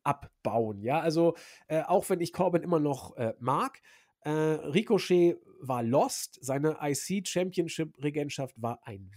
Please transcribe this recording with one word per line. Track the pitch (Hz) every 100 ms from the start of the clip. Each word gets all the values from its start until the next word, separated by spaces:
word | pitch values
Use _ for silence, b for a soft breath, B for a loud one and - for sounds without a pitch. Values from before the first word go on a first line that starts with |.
abbauen, | - 139 - _ 110 110 113 101
ja. | 107 147
Also, | 160 160 170 165 B B -
äh, | 156
auch | - 185 -
wenn | 180
ich | 170
Corbin | - 185 170
immer | 170 170
noch, | 147 131 - -
äh, | 113 113
mag, | 123 147 254 - b b b _
äh, | 151
Ricochet | 151 156 156 151 139 - 202 - 180 175 170 - -
war | 127 127
lost, | 117 135 254 - - -
seine | 131 135 151 151
I-C-Championship-Regentschaft | 147 139 - 196 180 180 185 170 165 - 160 - 143 147 143 - 135 -
war | 117 117 -
ein | 101 95